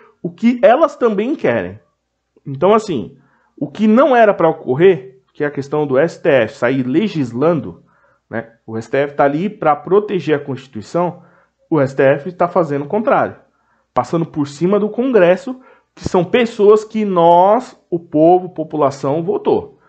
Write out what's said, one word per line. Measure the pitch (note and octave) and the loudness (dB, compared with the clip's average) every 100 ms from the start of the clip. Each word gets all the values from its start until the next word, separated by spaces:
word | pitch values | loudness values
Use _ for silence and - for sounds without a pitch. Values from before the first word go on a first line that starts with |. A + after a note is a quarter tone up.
| _ _ | _ _
o | F3 | -12
que | F3 A3+ B3 | -2 -2 4
elas | A#3+ C4 D#4 - | 4 4 2 0
também | A#3 G3 A3+ D4+ | -2 0 -4 -2
querem. | - A#2 F2+ G2 _ _ _ _ _ _ - | -2 -2 -4 -12 _ _ _ _ _ _ -14
Então, | C3+ F3+ | -2 2
assim, | A3 G#3+ D3 F2 - _ _ _ - | 2 0 -6 -8 -16 _ _ _ -12
o | D3+ | -12
que | - G#3+ | -2 2
não | G#3+ D4+ B3 | 4 4 4
era | G#3+ | 4
pra | F#3+ D#3+ | 4 0
ocorrer, | D3+ - C3 F#3 F3 - - _ | -2 -6 2 4 2 -4 -20 _
que | _ | _
é | D3 | -6
a | |
questão | C#3+ C#3 D3+ D3 | -6 -6 -4 0
do | C3 | 0
S | E3 E3 | 0 -2
T | F3 | 0
F | C3+ G#2+ - | 2 0 -2
sair | A#2+ C3+ | -2 -2
legislando, | B2+ C#3+ G#3+ E3 B2 A#2 D#3 E3+ G2+ E2+ _ _ _ _ _ | -2 -2 -2 -4 -6 -2 -2 -2 -6 -16 _ _ _ _ _
né? | G#2+ A2+ _ - | -12 -12 _ -12
O | A2 | -10
S | A2 | -4
T | C#3 | -2
F | C#3+ C#3 | -2 0
tá | |
ali | C#3+ D3 G3+ | 0 0 -6
pra | G#3 D#3+ D3 | -4 -2 -2
proteger | - F#3+ G#3 G3 C#3 D3 | 0 0 0 -6 -2 -2
a | |
Constituição, | C#3+ B2 - A2 G2+ E3+ F3 F3 - _ _ _ _ | -4 -12 -12 -16 -8 -4 -4 -6 -20 _ _ _ _
o | D#3 | 0
S | C3 - | 0 2
T | |
F | C3+ C#3+ F3+ | 2 2 -4
tá | F3 F3 | -4 -2
fazendo | F#3 D#3+ C#3+ C#3+ | 0 -2 -4 -4
o | |
contrário, | G#3 A3+ F#3+ A2 G#2 _ _ _ _ _ | -4 0 0 0 -6 _ _ _ _ _
passando | - A#2+ E3+ D#3+ | -6 -2 -4 -4
por | D#3+ C#3+ | -6 -6
cima | C#3 F3 G3+ | -2 0 0
do | G#3 | -2
Congresso | G#3+ C4 A3+ F3 F#3 - B3+ _ _ _ - | -4 0 2 4 2 -2 -14 _ _ _ -14
que | - | -4
são | F#3 | -2
pessoas | F3 B3 A3+ - G3+ G#3+ G#3+ | 0 0 0 2 4 4 2
que | A3 | -6
nós, | G#3 F3+ E3+ F3 F#3+ A3+ B3+ - _ | -2 2 4 6 4 2 -2 -20 _
o | E3+ | -8
povo, | E3+ D3+ D#3+ F3+ F3+ | -4 2 4 4 0
população, | - D#3 D3+ C#3 B2+ C#3 D3+ | -10 -8 -2 -2 -2 -4 -4
votou. | E3+ - - A#2+ - _ | -4 -4 0 -2 -2 _